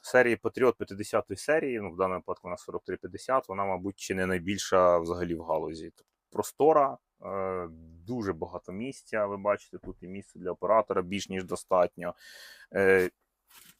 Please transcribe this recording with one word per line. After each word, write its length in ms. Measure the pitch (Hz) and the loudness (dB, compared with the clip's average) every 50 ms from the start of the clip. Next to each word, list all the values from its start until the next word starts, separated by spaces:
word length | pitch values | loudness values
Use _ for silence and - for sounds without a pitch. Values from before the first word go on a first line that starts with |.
серії 340 | _ - - 127 123 120 113 | _ 2 4 4 6 6 2
Patriot 400 | - _ 113 - - 123 123 117 | 0 _ -6 0 4 4 4 4
п'ятдесятої 600 | _ 101 - 98 98 104 - - 110 - _ 101 - | _ -6 -10 -8 -10 -8 -2 -2 -2 -2 _ -12 -8
серії, 420 | - - 151 160 160 139 123 110 | -2 0 0 0 0 -2 -4 -4
ну, 100 | 101 95 | -6 -8
в 60 | 80 | -2
даному 240 | 87 95 92 92 90 | -2 -2 0 -2 -4
випадку 280 | - - 90 - _ 90 | -6 -8 -10 -8 _ -10
у 20 | |
нас 120 | 90 - | -10 -10
сорок 220 | - - 90 87 _ | -10 -10 -10 -10 _
три 120 | - 92 | -8 -8
п'ятдесят, 520 | - - 90 92 - - - 127 135 - - | -8 -8 -14 -14 -12 -4 0 0 0 0 -2
вона, 160 | 95 98 98 | -6 -4 -2
мабуть, 320 | 98 95 90 90 98 - | -2 -2 -2 -4 -6 -8
чи 180 | - - - 98 | -8 -6 -4 -2
не 120 | 95 92 | -2 0
найбільша 720 | 92 92 90 82 92 104 92 - - 95 95 92 90 87 85 | 0 0 -2 -2 -4 -4 -4 -2 2 4 6 6 6 6 4
взагалі 360 | 82 82 87 87 87 85 85 | 2 0 -2 -2 -2 -4 -4
в 80 | 80 | -6
галузі. 480 | 82 82 80 78 80 78 82 82 82 85 _ | -2 -2 -2 -2 -2 -4 -8 -10 -12 -16 _
Тобто 160 | _ _ _ _ _ _ _ | _ _ _ _ _ _ _
простора, 680 | - - 107 - - _ 135 156 156 151 139 139 131 - _ _ _ _ 98 | -6 -6 -6 -6 0 _ 4 6 6 6 4 2 -2 -8 _ _ _ _ -12
е, 440 | 92 95 98 95 95 92 90 90 85 80 80 82 80 82 85 85 | -8 -6 -4 -4 -4 -4 -6 -6 -10 -12 -16 -20 -20 -20 -20 -10
дуже 260 | 95 127 123 107 98 | -8 -6 -4 -2 -2
багато 400 | 90 80 82 - - 87 _ - | -2 -4 -4 -8 -8 -12 _ -10
місця, 540 | 90 98 117 139 135 - _ - - 110 104 | -10 -8 -8 -8 -10 -14 _ -6 -2 -2 -2
ви 100 | 101 101 | -2 -2
бачите, 420 | 98 98 104 101 98 - _ - 90 | -2 0 0 0 0 -2 _ -18 -14
тут 180 | - 92 90 _ | -14 -14 -14 _
і 60 | - 87 | -12 -12
місце 300 | 95 98 95 _ _ 92 | -12 -12 -12 _ _ -8
для 120 | 90 90 | -6 -6
оператора 520 | 87 _ - 90 107 110 107 _ 98 95 | -6 _ 2 4 4 4 4 _ 0 -2
більш 260 | 90 87 98 98 - - | 0 -2 -4 -6 -6 -4
ніж 160 | 95 95 92 | -6 -6 -4
достатньо. 680 | 87 98 - - _ 95 92 87 87 _ - 87 87 - _ - - - - - - - - - _ - | -6 -8 -8 -2 _ 4 4 4 2 _ -8 -10 -10 -10 _ -18 -20 -20 -20 -20 -20 -20 -20 -20 _ 0
Е, 360 | 95 98 95 95 95 90 90 _ _ _ _ _ _ _ _ _ - - - _ | 4 6 6 6 6 4 2 _ _ _ _ _ _ _ _ _ -20 -20 -20 _